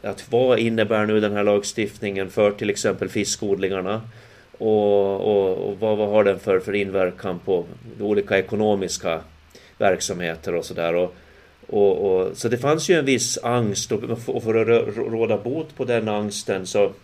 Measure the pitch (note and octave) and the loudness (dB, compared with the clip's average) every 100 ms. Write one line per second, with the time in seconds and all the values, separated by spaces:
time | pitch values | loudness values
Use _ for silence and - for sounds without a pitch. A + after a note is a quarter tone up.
0 | G#2 G2 - A#2 B2+ A#2 A2+ A2+ G#2+ A2 | -8 -10 0 2 4 4 2 0 2 2
1 | G#2+ G#2+ G#2+ G#2 G#2 G#2 G2+ - G#2+ - | 2 2 2 2 2 2 0 -4 -6 -4
2 | G#2 G2 F#2+ - G#2 G2+ G#2 G2+ A2 F2+ | -6 -4 -4 2 2 2 -4 -2 -2 -2
3 | F#2+ A2+ G2 - G#2 G2 F#2+ F#2+ F#2 A2 | -4 -2 -4 -4 -2 0 0 -2 -2 -4
4 | A#2 - - - - - A2 G#2+ G#2 G2+ | -6 -20 -20 -20 -20 -4 2 4 4 4
5 | G2 G2 F#2+ G#2 F#2+ F#2 G2 G2 A2 G#2+ | 2 0 2 2 2 0 -4 -2 -2 0
6 | G#2 G#2+ G2+ F#2+ G#2+ F#2+ G2 G2+ G2 F#2+ | 2 4 4 2 0 0 0 -2 -2 0
7 | F#2 F2+ G2 F2+ - F#2 E2+ - A#2 - | -2 -2 -8 -6 -2 -2 -2 -14 -18 -8
8 | G2+ G2+ G2 G2 - G#2 G#2+ G2+ F2+ - | 0 0 2 0 2 0 2 0 -2 -4
9 | F#2 D#2+ D2+ - _ - - _ G#2 F#2 | -4 -4 -6 -20 _ -20 -20 _ 0 2
10 | - F2+ F2 E2 - E2+ - F2 E2+ F2 | -2 -4 -6 -6 -4 -4 -6 -4 -2 0
11 | F2+ - - - - _ - G#2 G2+ F#2 | -2 -4 -20 -20 -20 _ -4 2 4 4
12 | G2 F#2 F#2 - A#2 B2 C#3+ D#3+ D#3 F3 | 2 0 0 -4 -4 0 0 0 2 2
13 | C#3 B2 - - A#2 B2 A2 F#2+ - G#2+ | 4 0 0 -4 -2 0 0 -2 -4 -4
14 | A2+ A2+ - A#2 A2 A2+ A2 A#2 G#2+ G#2+ | -4 -6 -4 -4 0 0 4 2 2 -4
15 | A#2 A2+ A2 G#2 A#2 D#3 D#3 - A#2 A#2 | -4 -2 0 0 -2 -6 -8 -8 -2 -2
16 | A2 G#2 G#2 G2+ - G2 F#2 G#2+ G2 - | 0 -2 -4 -6 -4 -4 -2 2 2 0